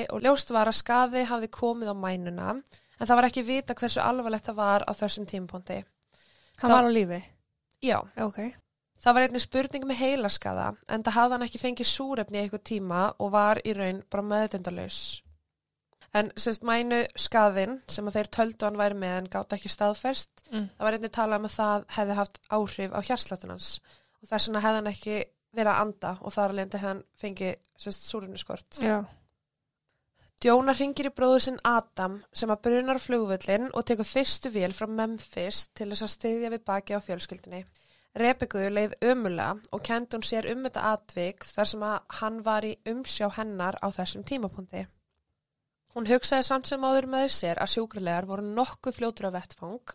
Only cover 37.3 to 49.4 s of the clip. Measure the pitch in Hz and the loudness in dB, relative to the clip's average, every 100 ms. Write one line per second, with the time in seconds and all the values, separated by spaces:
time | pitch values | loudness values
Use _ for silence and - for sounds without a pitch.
37.3 | 185 180 180 185 _ _ _ _ 214 233 | -10 -14 -14 -16 _ _ _ _ 0 2
38.3 | 247 247 202 196 208 208 - 233 254 196 | 2 -2 -2 0 0 0 2 2 4 2
39.3 | 170 143 208 - 220 - 233 240 226 - | 0 -2 -4 -8 -8 -2 -4 -4 -4 -2
40.3 | 220 - 240 262 - 214 214 - 180 175 | -2 -2 -4 -4 -2 0 0 -4 -6 -6
41.3 | - - - 214 214 208 208 - - 220 | -6 -6 0 0 0 -2 -4 -6 -6 -4
42.3 | 226 220 214 214 - 220 240 262 - 202 | -2 0 0 0 -6 -6 -6 -4 0 0
43.3 | 208 220 196 180 - 202 190 185 202 202 | -2 -6 -2 -2 -2 -4 -4 -4 -6 -6
44.3 | 269 196 196 185 185 190 _ _ _ _ | -4 -4 -8 -12 -10 -10 _ _ _ _
45.3 | _ _ _ _ _ _ 240 220 247 - | _ _ _ _ _ _ -4 2 2 4
46.3 | 269 247 269 - 269 262 269 262 262 269 | 2 2 0 -2 0 2 2 2 0 2
47.3 | - 170 170 - - 226 208 175 175 190 | 2 0 0 0 0 -2 -4 -2 -2 -2
48.3 | 196 208 220 254 - 254 - 233 226 196 | -4 -2 -2 -2 -4 -6 -4 -4 -4 -6
49.3 | 180 | -6